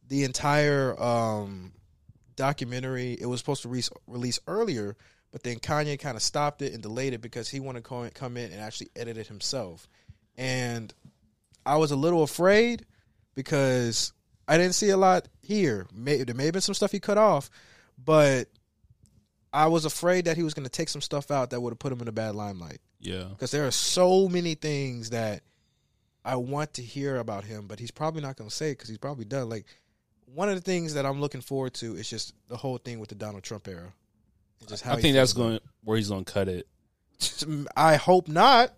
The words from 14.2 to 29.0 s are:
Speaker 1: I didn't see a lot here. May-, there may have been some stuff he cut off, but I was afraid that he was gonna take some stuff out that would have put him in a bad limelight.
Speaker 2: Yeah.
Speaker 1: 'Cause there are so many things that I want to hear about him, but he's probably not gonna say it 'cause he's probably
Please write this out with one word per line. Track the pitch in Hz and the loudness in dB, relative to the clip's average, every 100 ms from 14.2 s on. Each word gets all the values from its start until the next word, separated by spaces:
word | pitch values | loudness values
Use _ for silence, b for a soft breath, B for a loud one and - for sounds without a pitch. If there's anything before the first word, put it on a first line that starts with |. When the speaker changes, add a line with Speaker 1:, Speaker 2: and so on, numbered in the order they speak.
| _ _ - | _ _ 2
Speaker 1:
I | 160 | 4
didn't | 180 | 4
see | 175 208 | 2 2
a | 196 | 6
lot | 190 185 - _ | 6 6 2 _
here. | - 214 175 104 92 | -4 2 2 0 -6
May-, | 95 123 143 | -10 -2 0
there | 123 | 0
may | 120 147 | -2 -2
have | |
been | 175 | 0
some | 185 | -2
stuff | 196 202 | 0 0
he | 202 | -2
cut | - 202 | 0 6
off, | 214 156 - b b b b _ | 6 6 0 b b b b _
but | 127 156 147 131 117 _ _ _ _ _ _ _ _ _ _ | 4 8 8 6 0 _ _ _ _ _ _ _ _ _ _
I | 139 156 | 2 4
was | 165 | 4
afraid | 151 - 175 185 170 | 0 -2 2 2 2
that | 160 | 0
he | |
was | 165 | -2
gonna | 151 131 | -4 -10
take | - 160 | -6 -6
some | 147 | -4
stuff | - 147 139 | -4 -6 -2
out | 143 123 | -2 0
that | 123 | -2
would | 120 | -4
have | 117 | -6
put | 143 | -8
him | 127 | -6
in | 117 | -6
a | |
bad | 110 110 | -4 -4
limelight. | 104 104 95 82 - _ _ | -4 -8 -10 -12 -16 _ _
Speaker 2:
Yeah. | 98 92 92 98 | -8 -8 -8 -8
Speaker 1:
'Cause | 131 | -4
there | 151 143 | -2 0
are | |
so | 117 - - 180 190 196 | 0 0 4 6 6 4
many | 180 175 | 2 -2
things | 156 151 143 139 123 113 | -4 -4 -4 -4 -6 -6
that | 117 110 98 _ _ _ _ _ _ _ _ | -4 -2 -4 _ _ _ _ _ _ _ _
I | - 127 | -4 -4
want | 123 143 151 | -2 -4 -6
to | - | -8
hear | 120 139 139 131 | -12 -6 -4 -4
about | 113 101 | -4 -8
him, | 101 107 101 | -8 -14 -14
but | 104 | -12
he's | 117 | -14
probably | - 156 160 | -6 -6 -4
not | 139 135 | -8 -10
gonna | 107 | -12
say | - 156 | -6 -6
it | 139 | -6
'cause | 113 | -12
he's | |
probably | 110 | -12